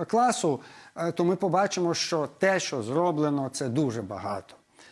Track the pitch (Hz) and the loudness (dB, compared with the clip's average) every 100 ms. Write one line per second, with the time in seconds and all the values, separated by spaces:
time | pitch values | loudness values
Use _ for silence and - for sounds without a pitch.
0 | 165 226 247 - 165 135 - - - - | -2 2 2 2 0 0 -4 -20 -14 -6
1 | 170 165 175 185 196 175 196 190 170 160 | -4 0 2 2 2 2 2 0 0 0
2 | - 165 135 - 190 185 - 139 107 147 | -2 -2 -2 0 2 2 0 -4 -2 0
3 | 175 151 151 143 131 - 131 127 143 113 | 2 2 2 0 -2 -4 -2 0 0 -2
4 | 98 98 101 98 - - _ - - | -6 -8 -6 -6 -10 -20 _ -20 -20